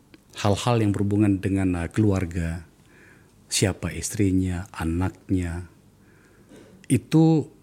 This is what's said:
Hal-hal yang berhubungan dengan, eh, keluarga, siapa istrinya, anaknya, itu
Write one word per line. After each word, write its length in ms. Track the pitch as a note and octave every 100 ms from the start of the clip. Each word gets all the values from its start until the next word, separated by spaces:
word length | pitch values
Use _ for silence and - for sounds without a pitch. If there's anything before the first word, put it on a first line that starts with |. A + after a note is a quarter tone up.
| _ - _ -
Hal-hal 420 | G#2 G2 B2 A#2+
yang 140 | G#2
berhubungan 480 | F#2+ G2+ G#2 G#2 G2
dengan, 320 | G2 F#2+ F#2+
eh, 140 | F2 E2
keluarga, 800 | - G#2+ F#2+ F2 F2 E2 E2+ - _ _ - - - _ _ -
siapa 440 | - G2+ - E2+
istrinya, 760 | E2 - - G2 F#2 F#2 F2 F#2+
anaknya, 960 | - E2+ E2+ F#2 - - F#2+ F2 E2+ F2+ - _ _ - _ _ - - - - - -
itu 640 | B2+ - D#3 D#3+ D#3+ - -